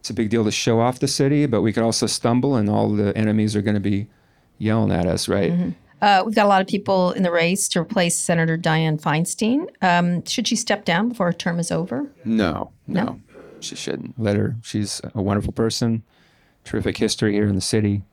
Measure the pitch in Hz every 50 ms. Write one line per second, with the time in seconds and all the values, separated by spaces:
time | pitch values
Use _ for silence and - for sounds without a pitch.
0 | _ - 113 98 117 107 110 117 110 107 98 - - - 117 113 113 123 127 -
1 | - 135 - - 147 139 143 147 147 143 113 104 90 113 104 120 113 117 113 -
2 | - 104 - - - 117 117 123 127 143 139 120 104 101 107 107 107 107 104 104
3 | 104 101 104 107 107 107 107 110 107 107 107 107 101 107 104 104 95 101 101 98
4 | 101 - _ _ _ _ _ _ _ _ _ _ - 107 107 113 107 104 95 85
5 | 87 90 87 90 - - 95 98 95 - 170 175 175 - - - _ _ _ _
6 | - 208 202 190 185 214 214 226 208 202 202 190 190 190 - 196 202 - 196 185
7 | 180 180 - - 190 175 170 170 165 170 180 202 - - - 185 165 - - -
8 | 175 170 170 - - - 180 165 165 165 160 165 170 165 156 160 160 160 156 151
9 | - 170 147 156 165 - - - 226 220 247 285 339 - - _ - 185 175 175
10 | 175 175 175 170 - - - - 226 - 247 208 - - 208 196 - - 170 170
11 | 208 240 240 - 190 175 175 175 - 185 170 170 170 - 175 160 165 190 226 254
12 | 294 285 - _ - 113 113 110 104 87 76 - - - - _ _ - - -
13 | 196 - - - - _ - - - - - - - - - - - - - -
14 | - - - - 113 104 101 101 107 - 117 113 117 - - 120 104 98 - -
15 | - - - 120 95 101 101 104 101 - - - 117 113 110 - 123 117 113 113
16 | 107 _ _ _ _ _ _ _ _ _ _ _ _ - - 110 - - 92 -
17 | 113 107 - - - 107 104 101 104 104 101 95 92 - - 110 104 104 101 104
18 | 98 _